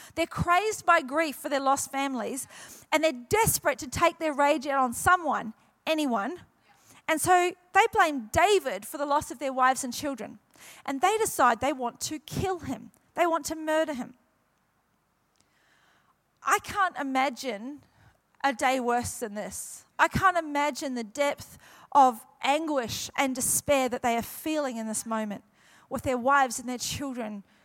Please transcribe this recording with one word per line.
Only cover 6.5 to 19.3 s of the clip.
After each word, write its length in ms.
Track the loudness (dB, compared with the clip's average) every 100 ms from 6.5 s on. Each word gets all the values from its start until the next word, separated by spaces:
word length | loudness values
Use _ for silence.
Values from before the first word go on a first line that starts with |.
| _ _ _ _ -12 -2
And 120 | 0
so 320 | 4 4 4 -2 _
they 140 | 4 4
blame 380 | 4 2 2 -2
David 540 | 2 4 4 2 -6 -8
for 120 | -6
the 80 | 0
loss 240 | 0 -2
of 80 | -6
their 140 | -6
wives 320 | 2 2 2
and 80 | -4
children. 460 | -6 -6 -6 -10 -14 _ _ -20 -14 -8
And 140 | 0
they 180 | 2 2
decide 420 | 0 4 4 4
they 120 | 0
want 280 | -2 -6 -6
to 160 | -8 -8
kill 420 | -8 -4 -2 -4
him. 320 | -6 -10 -12 _ _
They 120 | 0 0
want 180 | 0 -4
to 80 |
murder 380 | -6 -2 0 0
him. 220 | -4 -10 -16 _ _ _ _ _ _ _ _ _ _ _ _ _ _ _ _ _ _ _ _ _ _
I 160 | 0 0
can't 360 | 0 -2 -2 -2
imagine 840 | -2 0 0 -2 -8 -8 -10 -14 -18 _ _ _ _ _
a 100 | -4
day 260 | 0 0 0
worse 360 | 0 0 -2
than 200 | -6 -8